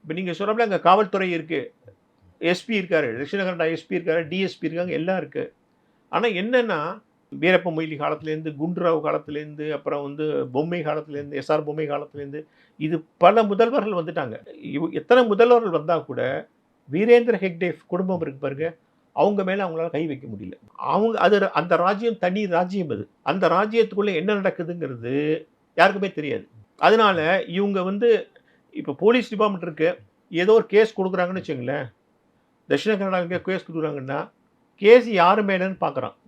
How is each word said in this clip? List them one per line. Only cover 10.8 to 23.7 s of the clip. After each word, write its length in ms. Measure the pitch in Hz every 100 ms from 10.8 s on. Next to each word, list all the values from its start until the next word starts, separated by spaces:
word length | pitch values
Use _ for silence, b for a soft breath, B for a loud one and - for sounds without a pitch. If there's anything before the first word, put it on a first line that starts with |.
காலத்துலேருந்து, 500 | 151 151 151 143 143
எஸ் 200 | 143 135
ஆர் 120 | 156
பொம்மை 260 | 151 151 151
காலத்துலேருந்து, 560 | 143 147 147 143 147 156 b b b
இது 260 | 156 170 - _
பல 260 | 180 220
முதல்வர்கள் 560 | 214 196 226 262 202 180
வந்துட்டாங்க. 420 | 165 165 131 110 - -
இவ-, 280 | - 139 160
எத்தனை 380 | - - 247 240
முதல்வர்கள் 400 | 202 233 240 220
வந்தா 300 | 165 156 165
கூட 480 | - 123 123 151 - _ _ _ _
வீரேந்திர 460 | 143 214 240 233 202
ஹெக்டே 400 | 190 165 180 160 _
குடும்பம் 340 | 180 185 180
இருக்கு 180 | 156 139
பாருங்க, 360 | 139 135 160 165 _ _ _
அவங்க 300 | - 175 202
மேல 240 | 190 196 190
அவங்களால 220 | 160 165
கை 180 | 147 160
வைக்க 200 | 131 131
முடியல. 240 | 104 95 - _ -
அவங்க 440 | 123 170 220 226
அது, 320 | 175 202 190
அந்த 240 | - 175 165
ராஜ்யம் 420 | 175 202 233 226
தனி 300 | 180 190 208
ராஜ்யம். 420 | 170 180 196 160
அது 200 | 104 - _
அந்த 260 | - 180 180
ராஜ்யத்துக்குள்ள 680 | 170 214